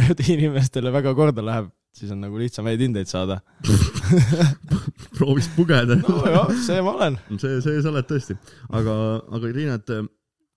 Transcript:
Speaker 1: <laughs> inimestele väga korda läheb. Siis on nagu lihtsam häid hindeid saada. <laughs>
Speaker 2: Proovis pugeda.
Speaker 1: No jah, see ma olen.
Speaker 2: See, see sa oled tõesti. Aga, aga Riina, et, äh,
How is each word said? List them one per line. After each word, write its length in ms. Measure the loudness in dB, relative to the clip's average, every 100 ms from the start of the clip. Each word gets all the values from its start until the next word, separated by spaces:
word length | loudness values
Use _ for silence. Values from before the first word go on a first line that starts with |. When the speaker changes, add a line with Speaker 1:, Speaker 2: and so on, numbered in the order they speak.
| 4
Speaker 1:
<laughs> 280 | 2 0 2
inimestele 560 | 0 2 0 0 -2 0
väga 220 | 0 2
korda 260 | 2 0
läheb. 300 | -4 -4 -6 -14 _
Siis 160 | -14 -10 -10
on 60 |
nagu 140 | -8 -6
lihtsam 300 | -6 -4 -4
häid 100 | 0
hindeid 300 | 0 -2 -4
saada. 300 | -4 -4 -6 -10 _ 2
<laughs> 1500 | 2 2 0 2 4 4 4 2 2 -2 -2 -2 -10 -8 0
Speaker 2:
Proovis 320 | 2 2 2 2
pugeda. 400 | 2 2 4 4
Speaker 1:
No 220 | 4 2
jah, 300 | 4 4 4 0
see 160 | 0 0 0
ma 80 | 0
olen. 220 | -2 -2 -8 -6
Speaker 2:
See, 220 | -4 -2 -2
see 160 | -2
sa 80 | 0
oled 160 | -2 -2
tõesti. 300 | -4 -4 -10 -12 -20 -6
Aga, 220 | -2 -2 0 -2 -4 -6 -8
aga 160 | -6
Riina, 240 | -4 -4 -6
et, 100 | -6
äh, 140 | -8 -8 _ _ _ _